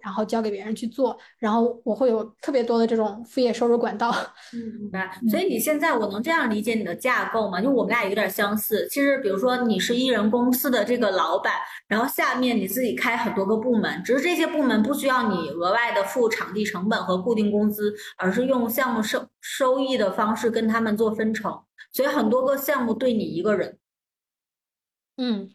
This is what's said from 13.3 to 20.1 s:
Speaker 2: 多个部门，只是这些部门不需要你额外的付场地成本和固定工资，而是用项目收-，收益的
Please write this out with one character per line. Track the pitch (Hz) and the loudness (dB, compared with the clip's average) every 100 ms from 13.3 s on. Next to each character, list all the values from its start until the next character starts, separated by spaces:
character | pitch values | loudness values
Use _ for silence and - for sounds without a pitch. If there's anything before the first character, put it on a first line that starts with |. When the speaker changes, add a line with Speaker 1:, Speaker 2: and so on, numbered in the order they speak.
| 196 | -2
Speaker 2:
多 | 190 | 0
个 | 214 | 0
部 | 254 220 | 2 2
门， | 170 151 | 0 -4
只 | 180 269 | 0 0
是 | |
这 | 339 | 2
些 | 339 320 | 0 0
部 | 320 | 2
门 | 254 214 | 2 2
不 | 214 | 2
需 | 262 262 | 2 2
要 | 254 226 | 2 2
你 | 180 156 | -2 -4
额 | 160 175 | -4 0
外 | 226 233 | 2 2
的 | 214 196 | 0 -2
付 | 262 220 | 2 0
场 | - - | 0 -4
地 | 196 | -4
成 | 208 180 202 | -2 -2 -2
本 | 220 | -2
和 | 180 180 | 0 -2
固 | 240 214 | 0 2
定 | 208 | 2
工 | 208 208 | 2 2
资， | 208 208 208 - - | 2 -2 -4 -14 -4
而 | 185 | -2
是 | 220 262 | 0 2
用 | 254 233 | 2 0
项 | 277 254 | 0 0
目 | 220 | 0
收-， | 214 262 - _ | -2 -4 -6 _
收 | - - 262 262 | -12 0 2 2
益 | 269 247 | 2 0
的 | 196 | 0